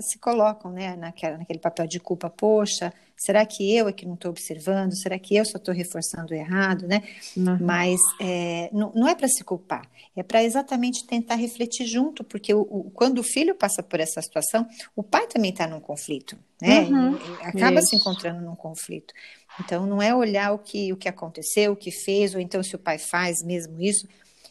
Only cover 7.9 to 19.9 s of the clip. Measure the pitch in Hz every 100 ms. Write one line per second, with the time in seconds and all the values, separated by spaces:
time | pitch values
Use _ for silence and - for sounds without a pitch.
7.9 | 185 - - 185 175 175 170 170 208 208
8.9 | 226 277 349 262 - - 180 - 127 -
9.9 | _ - - 180 226 226 254 269 254 247
10.9 | 247 - 233 233 233 233 - 233 - 233
11.9 | 233 302 311 233 202 - 208 208 202 190
12.9 | - 254 247 240 269 330 381 202 - -
13.9 | 165 160 - - 156 151 226 233 - -
14.9 | - 202 320 466 247 196 190 165 156 -
15.9 | 147 - 143 - - _ - 170 320 277
16.9 | 277 254 294 - - 175 190 233 320 -
17.9 | 202 196 185 170 170 170 170 160 160 -
18.9 | 160 - - - - _ - 180 175 196